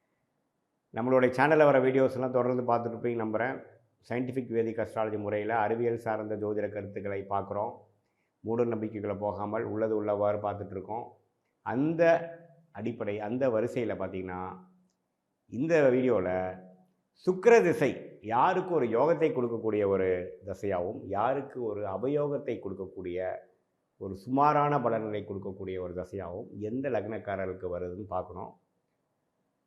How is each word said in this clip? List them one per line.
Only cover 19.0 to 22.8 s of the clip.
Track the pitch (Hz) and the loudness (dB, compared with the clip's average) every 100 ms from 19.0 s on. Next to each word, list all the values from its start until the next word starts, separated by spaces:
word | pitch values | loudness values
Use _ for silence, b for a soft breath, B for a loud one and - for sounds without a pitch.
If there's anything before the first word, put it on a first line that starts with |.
| 147 156 156 | 4 4 2
கொடுக்கக்கூடிய | 127 117 113 110 104 101 | 2 -2 -2 -2 2 2
ஒரு | 95 92 90 90 - 95 | 2 2 0 -4 -12 -12
தசையாகவும், | 92 101 90 90 127 95 | -6 -2 -2 -2 -6 -6
யாருக்கு | 98 117 139 135 131 | 0 0 0 -6 -6
ஒரு | 113 101 104 | -6 -4 -6
அபயோகத்தை | 95 127 147 147 143 - 113 | -4 -2 0 -2 -4 -4 -6
கொடுக்கக்கூடிய, | 98 95 | -6 -8